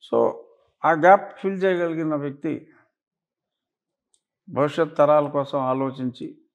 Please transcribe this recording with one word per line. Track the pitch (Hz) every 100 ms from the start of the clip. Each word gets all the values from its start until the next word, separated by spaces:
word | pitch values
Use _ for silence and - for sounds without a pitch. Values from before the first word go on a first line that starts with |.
| -
So, | 117 117 - - _ _ _
ఆ | 151
గ్యాప్ | 165 165 196 - -
ఫిల్ | 190 196
చేయగలిగిన | 190 180 170 160 160
వ్యక్తి, | 151 143 139 165 131 - _ _ _ _ _ _ _ _ _ _ _ _ _ _ _ _ _ -
భవిష్యత్ | 123 147 147 156 156
తరాల | 147 151 143
కోసం | 143 139 143
ఆలోచించి | 131 131 135 131 127 120 123 - _